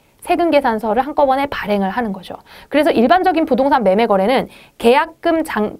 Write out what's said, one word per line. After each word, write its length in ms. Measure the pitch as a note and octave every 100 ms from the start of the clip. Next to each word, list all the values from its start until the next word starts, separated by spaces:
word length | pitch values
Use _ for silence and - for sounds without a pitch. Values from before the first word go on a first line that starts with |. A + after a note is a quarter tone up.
| _ _
세금 320 | - E4+ E4+
계산서를 500 | D4 C4+ A3 A3+ G#3+
한꺼번에 460 | B3+ D4 C#4 C4 C#4
발행을 420 | - - G3+ F#3+
하는 240 | G3+ A3+
거죠. 220 | F#3+ - - _ - -
그래서 220 | C#4 D#4
일반적인 540 | - A#3 F4+ F#4 E4 D#4+
부동산 380 | B3 C4+ C#4
매매 220 | G3 F#3+ A3+
거래는 440 | G3 G3 B3+ - - - -
계약금, 640 | A#3 C4+ D#4+ - E4 E4
잔-, 340 | - - G#3+ -